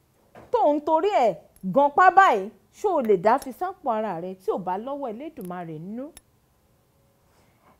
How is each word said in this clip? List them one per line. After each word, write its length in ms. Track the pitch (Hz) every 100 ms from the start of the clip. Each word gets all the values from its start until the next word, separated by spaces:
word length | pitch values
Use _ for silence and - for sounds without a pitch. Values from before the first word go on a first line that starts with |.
| _ _ _ - -
tó 100 | 494 349
ń 140 | 294
torí 280 | 302 320 381
ẹ̀ 200 | 381 233 - - _
gan 280 | 190 214 285
pá 140 | 285 370
báyìí, 380 | 359 381 226 190 - _
ṣé 180 | - 427
o 100 | 330
lè 140 | 226 196
dá 160 | 208 254
fi 140 | -
sápò 340 | 240 370 370 277
ara 220 | 220 220 165
rẹ 120 | 180 185
tí 120 | -
ò 80 | 311
bá 160 | 185 185
lọ́wọ́ 320 | 240 285 269
Elédùmarè 640 | 214 311 320 185 180 170 156
nínú? 280 | 175 226 285 - _ _ _ _ _ _ _ _ _ _ _ _ _ _ _ _